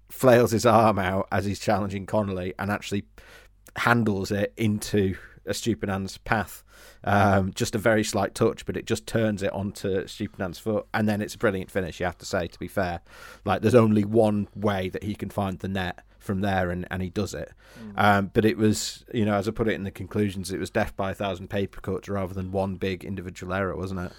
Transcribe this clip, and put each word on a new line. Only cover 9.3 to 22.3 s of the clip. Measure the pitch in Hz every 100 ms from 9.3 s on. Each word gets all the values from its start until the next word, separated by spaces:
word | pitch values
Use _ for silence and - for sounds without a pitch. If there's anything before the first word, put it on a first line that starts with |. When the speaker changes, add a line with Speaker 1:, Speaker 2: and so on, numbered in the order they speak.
| 101
Speaker 1:
it | 98
onto | 95 98 - 101 95
Estupiñán's | - - 104 - 92 80
foot, | 110 104 -
and | 110 107
then | 104
it's | 104
a | -
brilliant | 113 95 -
finish, | 101 87 -
you | 90
have | -
to |
say, | - 98 85
to | -
be | 90
fair. | - 90 85 - - - -
Like, | 98 104
there's | 107
only | 120 110 107
one | 101 110 107 104 98
way | 104 104 95 92
that | -
he | 104
can | 101 101
find | - - 95
the | 98
net | 95 90 - - _
from | - 95
there, | 101 95 90
and, | 87 90
and | 92
he | 92
does | 104 95
it. | - - - - -
Speaker 2:
Mm. | 107 101
Speaker 1:
Um, | 104 101 98
but | 117 107
it | 82
was, | 107 104 - - -
you | 123 104
know, |
as | 104 101
I |
put | 107 110
it |
in | 82
the | 98
conclusions, | - 95 104 104 95 87
it | 87
was | 123
death | 113 101 -
by | 95
a |
thousand | 92 101 92 95
paper | - 98 -
cuts | - 92 -
rather | 98 92